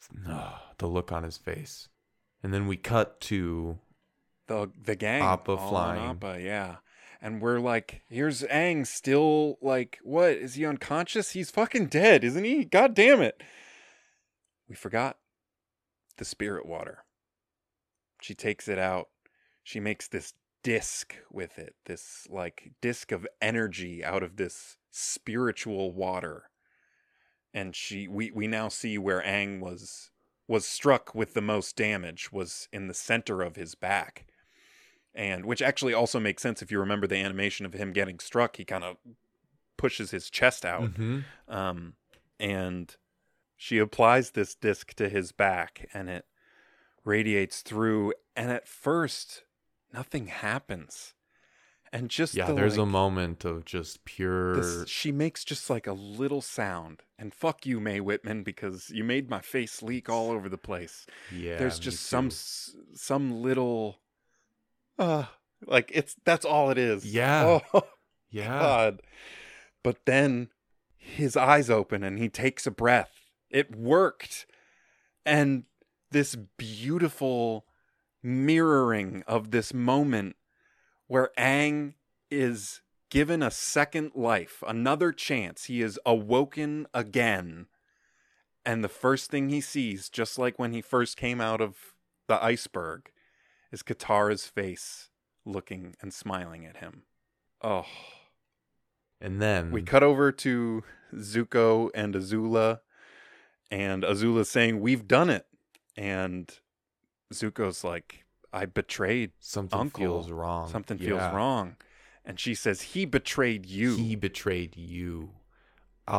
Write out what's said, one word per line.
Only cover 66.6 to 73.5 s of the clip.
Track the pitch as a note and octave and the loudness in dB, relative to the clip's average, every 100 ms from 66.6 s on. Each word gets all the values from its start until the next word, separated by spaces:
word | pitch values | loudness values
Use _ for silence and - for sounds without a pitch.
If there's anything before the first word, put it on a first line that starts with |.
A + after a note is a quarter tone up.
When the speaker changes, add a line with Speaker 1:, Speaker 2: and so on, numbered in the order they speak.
| C#3 | 4
Speaker 2:
it | B2+ | 4
is. | B2 G2+ G2+ | 2 0 -2
Speaker 1:
Yeah. | A2 B2+ D3+ D#3 E3 - | 0 4 6 8 6 6
Speaker 2:
<laughs> | |
Oh, | G3+ - - _ _ _ | 4 4 -2 _ _ _
Speaker 1:
Yeah. | G#2+ G#2+ C3+ | -8 -4 2
Speaker 2:
God. | D#3 B2 A2 G2 - - - - - - - _ | 4 6 4 2 -8 -20 -20 -20 -20 -20 -20 _
But | B2+ - | -2 0
then | - C3 C#3+ B2 B2 _ _ _ _ _ | 4 6 6 4 -2 _ _ _ _ _
his | - - C#3+ C3+ | -12 -2 0 4
eyes | B2+ D3 B2 | 8 8 8
open | A2 G2 G#2 | 4 4 -2
and | G2 G2 | -2 -2
he | A2+ | -4
takes | - C3 C3+ - | 0 -2 -2 -4
a | |
breath. | G2+ A#2 B2 - _ _ _ _ | 2 6 6 4 _ _ _ _